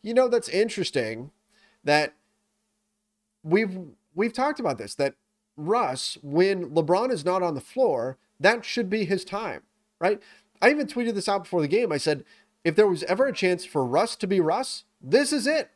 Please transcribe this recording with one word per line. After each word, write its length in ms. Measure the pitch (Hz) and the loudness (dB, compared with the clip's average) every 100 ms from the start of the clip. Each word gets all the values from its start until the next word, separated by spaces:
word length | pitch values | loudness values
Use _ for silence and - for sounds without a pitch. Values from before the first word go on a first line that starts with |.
You 120 | 208 | 2
know, 140 | 233 254 | 2 4
that's 200 | 233 233 | 2 0
interesting 800 | 170 226 - 175 139 110 113 135 _ _ _ _ _ | 0 0 -2 -4 -2 -4 -8 -14 _ _ _ _ _
that 300 | 143 147 151 _ _ _ _ _ _ _ _ _ _ _ _ _ | 0 2 0 _ _ _ _ _ _ _ _ _ _ _ _ _
we've, 360 | 156 190 214 185 160 _ _ | 0 2 2 -6 -14 _ _
we've 180 | 165 226 | -4 -2
talked 280 | 240 277 294 | 0 -2 -2
about 180 | 208 110 | -4 -4
this, 160 | 104 | -10
that 200 | - 139 - _ _ _ - | -4 -4 -4 _ _ _ -10
Russ, 600 | 151 226 185 127 - - | -2 0 0 -4 -8 -10
when 480 | 143 151 190 196 170 | -2 2 2 0 -2
LeBron 400 | 156 151 185 254 | -2 2 0 2
is 140 | 214 | -2
not 180 | 151 185 | 0 0
on 120 | 180 | -2
the 60 | 143 | -4
floor, 560 | - 254 240 131 123 131 _ _ | -8 0 0 0 -4 -8 _ _
that 240 | 196 233 | 2 2
should 240 | - - 190 | -4 -4 -2
be 160 | 220 | -2
his 200 | 175 190 | 0 -2
time, 380 | - 196 214 82 _ _ _ _ | -4 -8 -8 -10 _ _ _ _
right? 200 | 175 202 - - _ _ | -2 -2 -6 -20 _ _
I 80 | 214 | 4
even 160 | 294 277 | 4 -2
tweeted 280 | 240 240 | -4 -4
this 140 | 202 180 | -2 -2
out 160 | 202 | -2
before 160 | - 175 | -2 -2
the 80 | 147 | 2
game. 240 | 202 226 | 0 0
I 60 | 233 | 0
said, 260 | - 143 - _ _ _ | 0 -2 -6 _ _ _
"If 120 | 165 165 | 0 4
there 120 | 208 | 4
was 140 | 170 | 2
ever 220 | - 196 269 | -2 0 0
a 60 | |
chance 320 | 180 185 180 | 0 0 0
for 200 | - 151 | -2 -2
Russ 320 | 127 139 220 - | 2 2 0 -2
to 100 | 190 | 0
be 140 | 190 | 2
Russ, 440 | 156 196 262 - _ _ | 2 0 -4 -10 _ _
this 300 | 127 226 285 | 2 2 4
is 140 | 302 233 | 0 0
it. 240 | 311 - | -2 -4